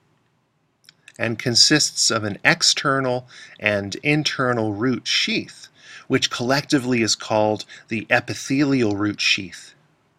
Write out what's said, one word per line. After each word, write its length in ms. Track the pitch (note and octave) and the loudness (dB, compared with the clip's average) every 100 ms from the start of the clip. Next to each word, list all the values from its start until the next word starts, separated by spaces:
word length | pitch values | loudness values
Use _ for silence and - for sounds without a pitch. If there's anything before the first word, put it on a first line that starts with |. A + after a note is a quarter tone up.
| _ _ _ _ _ _ _ _ _ _ - - | _ _ _ _ _ _ _ _ _ _ -20 -6
and 180 | A2+ A2+ | -4 -2
consists 720 | B2+ A#2 - D3+ - - - | 0 4 4 4 2 0 0
of 140 | A2+ | 0
an 160 | G#2 G2 | -2 0
external 840 | C3+ E3+ - - D3+ C3+ C3 B2 B2+ - - - | 2 4 2 2 0 0 0 -2 -6 -16 -20 -4
and 340 | G#2+ G#2 G2 F#2+ | 0 0 -2 -4
internal 760 | - D3+ C#3+ - B2+ A#2+ A2 | 0 0 0 -2 0 0 -2
root 320 | G2+ B2+ A#2 - | -2 -2 -2 -2
sheath, 600 | - - A3 G2+ - - _ - - - | -2 -2 -4 -6 -14 -20 _ -20 -18 -2
which 240 | C3 - | 0 0
collectively 720 | - B2 C3+ C3+ D3 B2 B2 | -2 0 0 2 0 2 0
is 100 | G#2+ | 0
called 520 | - - A2 G#2+ G#2 - - - | -2 0 2 2 0 -6 -20 -10
the 180 | A2+ - | -8 0
epithelial 880 | A#2+ - A2 - C3+ D3 C3+ A2 G2+ | 0 0 -8 -2 0 2 2 2 0
root 260 | G#2+ F#2+ | -2 0
sheath. 540 | - - F#2 - - - _ _ _ | 0 0 -4 -14 -20 -20 _ _ _